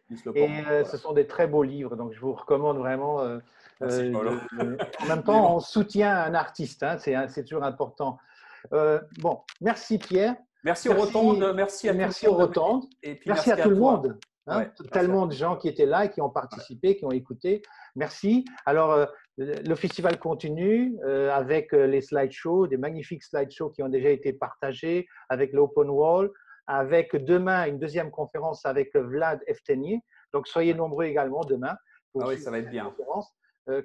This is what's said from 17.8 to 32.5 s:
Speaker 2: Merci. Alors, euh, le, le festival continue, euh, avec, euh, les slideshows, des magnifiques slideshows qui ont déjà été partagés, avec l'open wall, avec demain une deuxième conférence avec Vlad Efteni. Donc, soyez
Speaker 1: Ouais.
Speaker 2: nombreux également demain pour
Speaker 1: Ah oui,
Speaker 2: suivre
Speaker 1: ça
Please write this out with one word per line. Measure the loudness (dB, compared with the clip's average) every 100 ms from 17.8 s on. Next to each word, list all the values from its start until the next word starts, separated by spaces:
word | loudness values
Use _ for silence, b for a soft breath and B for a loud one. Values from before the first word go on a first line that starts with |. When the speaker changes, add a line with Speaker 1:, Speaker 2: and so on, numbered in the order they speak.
| B
Speaker 2:
Merci. | -8 -8 -4 2 2 0 B 0
Alors, | 2 4
euh, | 4 2 B _ -10
le, | -6
le | -4 -4 -2
festival | -4 -2 -2 -2
continue, | -4 -6 -6 -2 2 2 0 -2
euh, | -2 0 2
avec, | 0 0 0 2
euh, | 4 4
les | 2
slideshows, | 0 0 -2 -2 0 2 2
des | 0
magnifiques | -4 -8 -10 -12
slideshows | -8 -6 -4 -6 -8
qui | -6
ont | -2
déjà | 0 2
été | 2 0
partagés, | -4 -6 -6 -8 -6 -4 -4 -4 B -6
avec | -2 0
l'open | 2 2 4 2
wall, | 4 4 4 2 B B B -4
avec | -2 2 2 2
demain | 0 2 2 4 0 0
une | -4
deuxième | -4 -4 -6
conférence | -6 -8 -6 -6 -4 -2
avec | -2 0 0
Vlad | 0 -2 -2 -2 -4
Efteni. | -6 -4 -4 -2 -6 b b b
Donc, | -6 -4
soyez | 0 0
Speaker 1:
Ouais. | 0
Speaker 2:
nombreux | -2 -2
également | -2 0 -2 -2
demain | -2 -2 -2 -8 b b _
pour | -6
Speaker 1:
Ah | -4
oui, |
Speaker 2:
suivre | -4
Speaker 1:
ça | -6